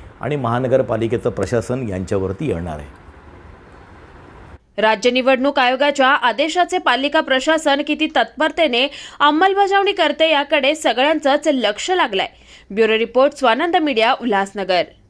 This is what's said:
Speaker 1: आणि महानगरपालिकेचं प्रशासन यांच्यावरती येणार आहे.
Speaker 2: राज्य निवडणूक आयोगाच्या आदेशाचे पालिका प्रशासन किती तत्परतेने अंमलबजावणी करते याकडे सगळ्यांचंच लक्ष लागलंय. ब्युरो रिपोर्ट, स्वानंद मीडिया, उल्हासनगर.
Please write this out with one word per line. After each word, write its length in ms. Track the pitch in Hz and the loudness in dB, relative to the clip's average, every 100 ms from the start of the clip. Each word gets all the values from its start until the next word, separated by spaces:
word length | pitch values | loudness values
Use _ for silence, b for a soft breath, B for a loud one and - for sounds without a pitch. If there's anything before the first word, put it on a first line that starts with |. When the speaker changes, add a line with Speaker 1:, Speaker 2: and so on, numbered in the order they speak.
| B - | B -10
Speaker 1:
आणि 140 | 120 147 | -6 -4
महानगरपालिकेचं 920 | 127 123 131 131 113 113 113 117 123 | -2 -2 0 0 0 -2 -2 -2 -4
प्रशासन 580 | 104 95 120 - 127 120 | -4 -2 -2 -2 -6 -6
यांच्यावरती 580 | 92 92 101 92 95 123 | -6 -4 -4 -4 -4 -4
येणार 300 | 87 87 76 | -4 -6 -10
आहे. 220 | 73 - - - - - - - - - - - - - - - - - _ - | -14 -20 -20 -20 -20 -20 -20 -20 -20 -20 -20 -20 -20 -20 -20 -20 -20 -20 _ -2
Speaker 2:
राज्य 340 | 214 220 247 | 0 2 2
निवडणूक 480 | 247 254 262 269 285 | 2 2 2 2 2
आयोगाच्या 480 | 247 262 294 285 262 | 0 2 0 2 2
आदेशाचे 680 | 294 240 214 311 349 349 370 | 2 0 0 0 0 0 0
पालिका 440 | 359 247 285 311 | 0 0 0 -2
प्रशासन 600 | 277 262 262 320 311 277 294 | 0 0 0 0 0 0 0
किती 200 | 302 311 | -2 -2
तत्परतेने 800 | 294 233 - 311 320 311 240 277 B B B | 0 -2 -2 -2 0 0 0 -2 B B B
अंमलबजावणी 720 | 294 302 381 392 403 392 403 | 2 4 2 4 2 2 2
करते 400 | 381 302 294 320 | 2 0 2 2
याकडे 440 | 294 285 311 269 311 | 2 0 0 0 0
सगळ्यांचंच 720 | 294 226 285 320 285 285 302 | 0 2 2 2 2 2 2
लक्ष 440 | 277 208 214 - | 0 -2 -2 -2
लागलंय. 360 | 370 285 190 170 b b b b | -2 0 -2 -6 b b b b
ब्युरो 260 | 196 220 220 | 0 2 2
रिपोर्ट, 360 | 226 254 277 | 0 2 0
स्वानंद 440 | 262 254 233 339 359 | 2 0 2 0 0
मीडिया, 380 | 302 220 220 269 | 0 2 2 0
उल्हासनगर. 600 | 233 196 196 202 185 180 160 - _ | -2 -2 -2 -6 -2 -2 -2 -8 _